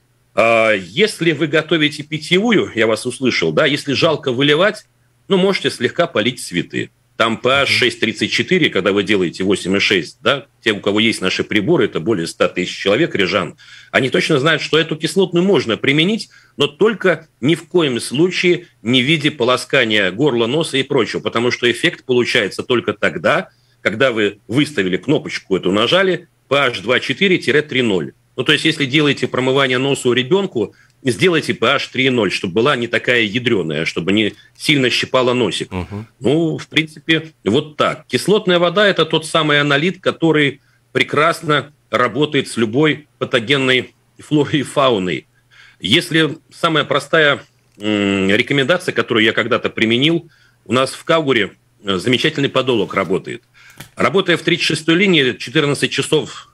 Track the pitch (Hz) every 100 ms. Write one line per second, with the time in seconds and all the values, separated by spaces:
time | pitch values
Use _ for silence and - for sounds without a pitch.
0 | _ _ _ - 113 113 113 104 90 117
1 | 208 - 170 143 160 156 156 170 147 147
2 | 143 156 - 175 233 185 98 110 110 107
3 | 127 123 127 - 82 78 151 143 - 117
4 | 165 147 139 120 143 147 202 208 - _
5 | _ _ - 190 190 185 131 - 120 -
6 | 170 110 110 123 - 87 - 62 - _
7 | _ - 113 107 123 139 131 - 123 -
8 | 110 104 107 - 117 185 127 98 98 101
9 | 95 104 87 - 95 95 90 98 - 95
10 | 78 - 110 139 - _ 113 104 104 104
11 | 113 98 92 - - 107 101 165 101 90
12 | 82 104 82 - 90 - 87 - 98 110
13 | 160 - 90 98 80 - - - - 101
14 | 127 180 - 151 151 151 - 156 160 156
15 | 160 190 190 175 190 165 110 101 - 147
16 | 175 220 - - _ - 147 - 208 214
17 | 185 156 - _ 127 170 - 175 151 117
18 | - 123 185 180 180 170 - _ 107 131
19 | 127 165 147 151 120 123 - 139 113 107
20 | 92 95 147 117 117 151 160 135 131 135
21 | 104 85 76 113 123 117 120 113 165 170
22 | - 123 117 123 98 - 101 123 107 -
23 | 95 80 90 156 185 _ _ _ 113 110
24 | 135 110 101 - - 120 147 - 95 90
25 | - 143 - - - 180 90 101 117 180
26 | 190 170 - _ - 139 135 110 98 123
27 | - 127 190 180 - 139 147 127 120 92
28 | 67 - _ - 131 143 156 151 139 147
29 | 147 135 127 127 127 135 135 127 139 135
30 | 127 120 127 190 190 117 98 - _ _
31 | 131 92 180 160 - 101 113 135 - 127
32 | 131 123 98 - 98 90 127 135 117 113
33 | - 123 110 117 117 107 80 76 82 -
34 | 85 101 104 - - - - 143 123 -
35 | - 127 123 123 107 - - 95 85 101
36 | 113 _ 107 156 165 143 - 147 156 -
37 | - 160 160 - 98 120 151 - 107 76
38 | - 127 - 208 190 175 175 170 208 180
39 | 156 160 160 165 151 147 147 143 175 185
40 | - - 165 156 143 - _ _ _ 131
41 | 131 139 160 160 165 147 123 _ _ -
42 | 123 110 147 147 - - 117 123 156 139
43 | - - 117 127 110 143 131 127 - _
44 | _ - - 151 131 151 123 151 135 110
45 | 92 67 - _ _ - - _ - 151
46 | 165 160 156 160 _ - 170 156 - 139
47 | - 165 151 127 - _ _ - 104 104
48 | 101 98 95 104 113 143 131 180 - -
49 | - 117 110 107 113 113 98 - 110 120
50 | 147 170 - _ _ _ - 120 131 -
51 | - 165 147 127 - - _ _ 202 190
52 | 104 123 156 143 139 131 131 117 87 98
53 | 87 90 71 60 _ _ - - - -
54 | 113 175 180 160 - 170 - 156 156 165
55 | 202 165 131 107 - 151 143 139 123 -
56 | 131 156 113 - -